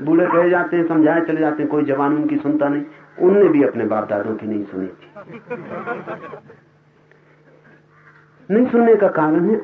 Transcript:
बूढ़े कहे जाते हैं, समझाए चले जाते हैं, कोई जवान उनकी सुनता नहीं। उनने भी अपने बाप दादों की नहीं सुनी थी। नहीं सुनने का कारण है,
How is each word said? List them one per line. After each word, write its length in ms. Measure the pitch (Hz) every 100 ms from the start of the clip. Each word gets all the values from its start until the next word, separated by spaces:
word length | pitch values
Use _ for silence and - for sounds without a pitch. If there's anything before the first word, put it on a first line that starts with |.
बूढ़े 260 | 143 165 175
कहे 220 | 165 175
जाते 280 | 175 170 170
हैं, 100 | 165
समझाए 340 | 160 151 165
चले 180 | 165 156
जाते 240 | 156 151
हैं, 80 | 143
कोई 120 | 151
जवान 320 | 139 135 143 151
उनकी 200 | 151 139
सुनता 300 | 139 151 143
नहीं। 160 | 143 - - - -
उनने 300 | 180 202 180
भी 140 | 147
अपने 220 | 131 117 107
बाप 240 | 107 104
दादों 260 | 104 110 110
की 120 | 107
नहीं 180 | 104 98
सुनी 220 | 95 95
थी। 540 | - - - - - - 240 - - 233 - - 214 165 - - - _ _ _ _ _ _ _ _ _ _ _ _ _ _ _ - _ _ -
नहीं 140 | 214 254
सुनने 300 | 233 233 202
का 120 | 185
कारण 420 | 165 156 170 185
है, 120 | 220